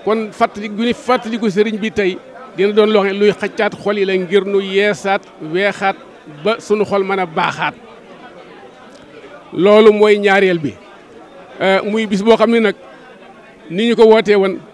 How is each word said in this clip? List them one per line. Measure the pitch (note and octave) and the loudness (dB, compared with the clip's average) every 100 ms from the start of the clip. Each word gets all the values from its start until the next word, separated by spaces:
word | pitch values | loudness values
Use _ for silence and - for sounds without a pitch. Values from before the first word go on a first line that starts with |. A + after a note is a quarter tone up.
Kon | - A3 G#3+ | -2 -4 -4
fàttali | D#3+ G3 G3+ G#3+ | -4 -4 -4 -12
gu | G3+ A#3 | -4 -4
ñu | |
fàttaliku | - - B3 A3 A3+ A3 | -4 -2 -2 -2 -4 -4
sëriñ | F#3 G#3+ G#3+ | 0 -2 -2
bi | G#3+ | -6
tey | - G3 F#3 - - - - | -2 -4 -4 -12 -20 -18 -4
dina | G3 | 0
doon | G#3 G#3+ | 2 2
loo | G#3+ | 2
xam | G3 | 0
ne | G3 | 0
luy | G#3 | 0
xaccaat | F#3 G#3 - G#3 F#3+ | 0 -6 -4 -4 -4
xol | F#3 G#3 | -6 -2
yi | F#3+ | -2
la | F#3+ | -2
ngir | F3+ G3 F#3+ | 0 -2 0
nu | G3 | -4
yeesaat, | G3 F#3+ G#3 G3+ G3 G3 G3 - D#3 | -2 0 0 -2 -2 -4 -4 -16 -8
weexaat | E3+ G3+ F#3 G3 G3 - - - D3 | -2 -2 -2 -4 -4 -12 -20 -20 -8
ba | E3 A3+ | -4 -4
sunu | - G#3+ F#3+ | -2 -2 0
xol | G3+ | -2
mën | F#3+ F#3+ | -2 -4
a | F#3 | -4
baaxaat. | D#3+ E3 D3+ D#3 - - - - - - - - - - - - - - - - - - | -2 -4 -2 -6 -8 -20 -20 -20 -20 -20 -20 -20 -20 -20 -20 -20 -20 -20 -20 -20 -20 -14
Loolu | - F#3 G#3+ A3 | -2 4 6 6
mooy | G#3 G#3+ G#3 | 6 4 4
ñaareel | G3+ G3 F#3+ F3 | 2 2 2 0
bi. | C#3+ G2 - - - - - - - - | -4 -10 -20 -20 -20 -20 -20 -20 -20 -4
Euh, | F#3 F#3+ | 0 0
muy | G#3 G#3+ A3 | 0 -4 -2
bis | G3 | -2
boo | G#3 A3 | 2 2
xam | A3+ | 4
ne | A#3 | 2
nag | A3 G3 - - - - - - - - - | 0 -4 -14 -20 -20 -20 -20 -20 -20 -20 -10
ni | E3+ A#3 | -4 -2
ñu | A3 | 4
ko | A3 | 4
wootee | A3 G3+ G#3 | 4 2 0
woon | F#3+ E3+ - | 0 -4 -12